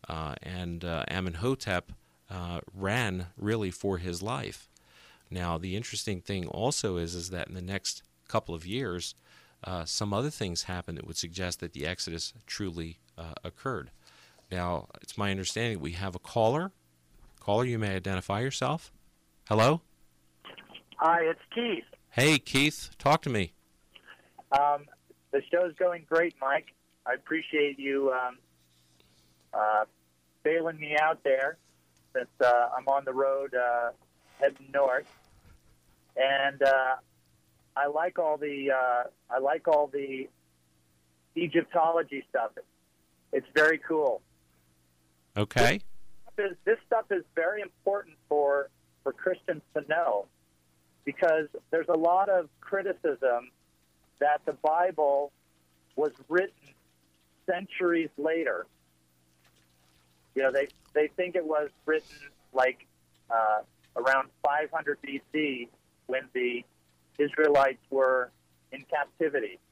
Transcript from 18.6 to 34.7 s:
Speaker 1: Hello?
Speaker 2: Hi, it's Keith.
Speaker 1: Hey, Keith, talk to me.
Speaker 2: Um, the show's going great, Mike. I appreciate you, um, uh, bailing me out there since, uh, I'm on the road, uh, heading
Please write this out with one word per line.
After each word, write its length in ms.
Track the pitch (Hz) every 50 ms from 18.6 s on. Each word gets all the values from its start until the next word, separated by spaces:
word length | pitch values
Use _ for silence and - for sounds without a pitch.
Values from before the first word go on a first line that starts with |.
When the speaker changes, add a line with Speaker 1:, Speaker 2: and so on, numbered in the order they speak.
| 131 127 151 165 - - - _ _ _ _ _ _ _ _ _ _
Speaker 1:
Hello? 340 | - 107 110 113 131 156 165 _ _ _ _ - _ _ _ _ _ _ _ _ - - - - - - - _ _ -
Speaker 2:
Hi, 240 | - 170 160 170 170
it's 200 | 165 160 165 - - _ -
Keith. 320 | 233 240 233 190 117 - _ - _ _ _
Speaker 1:
Hey, 280 | - 120 131 156 156
Keith, 540 | 139 _ - - 135 143 151 - - - - - -
talk 220 | - 139 147 165 -
to 60 | 143
me. 240 | 120 107 92 - _ _ _ _ _ _ _ _ _ - _ - - _ _ _ _ - - _
Speaker 2:
Um, 340 | 139 139 143 147 147 143 147 - - _ _ _ - _ _ _
the 100 | - 139 - -
show's 220 | - 175 180 175 156
going 300 | - 185 180 175 170 156
great, 280 | _ 160 165 175 170 - _
Mike. 340 | 135 135 143 156 - - _ _ _ _ _ _ _
I 80 | 120 127
appreciate 680 | 131 _ - 156 160 156 - - 151 147 143 139 139
you, 320 | 135 139 139 139 139 135
um, 260 | 127 127 127 127 127 - _ _ _ _ _ _ _ _ _ _ _ _ - _ _ _ _ _ _ _ _ _ -
uh, 320 | - 107 107 107 107 110 - _ _ _ _ _ _ _ _ _ _ _
bailing 360 | 151 160 165 160 165 160 156
me 160 | 156 147 147 151
out 240 | 156 160 160 - _
there 340 | 139 131 131 135 147 165 _ _ _ _ _ _ _ _ _ _ _ _
since, 140 | 131 123 _ _ _ 127
uh, 260 | 123 123 120 120 120 123
I'm 100 | 127 131
on 180 | 135 139 139 139
the 80 | 135 127
road, 420 | 131 139 135 135 139 139 139 127
uh, 360 | 123 123 120 120 120 120 117 120 _ _ _ _ _ _ _ - -
heading 300 | 139 139 135 135 135 135